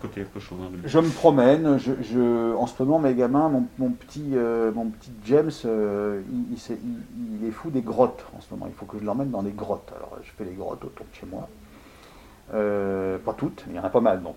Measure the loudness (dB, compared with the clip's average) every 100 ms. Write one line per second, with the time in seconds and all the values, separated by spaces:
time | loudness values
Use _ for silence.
0 | -10 -8 -10 -10 -12 -10 -10 -8 2 4
1 | 4 6 6 8 8 6 6 4 2 -2
2 | 0 2 4 4 2 0 -2 0 2 4
3 | 4 4 4 4 4 2 0 -2 -2 -2
4 | -8 -10 -2 0 2 2 2 0 -4 -6
5 | -16 -14 4 4 4 -2 -2 0 0 0
6 | -2 -4 -4 -6 -4 -8 -8 -8 -8 -8
7 | -10 -10 -8 -6 -6 -6 -4 -4 -2 2
8 | 2 2 -14 -18 -14 -12 -12 -12 -12 -8
9 | -4 -2 -2 -4 -6 -6 -6 -6 -8 -16
10 | -14 -16 -18 -12 -12 -8 -10 -10 -12 -14
11 | -18 -16 -14 -12 -12 -18 -20 -20 -20 -20
12 | -20 -20 -20 -20 -8 -2 0 0 0 -2
13 | -2 -2 -4 -2 -4 -6 -10 -6 0 4
14 | 4 2 -2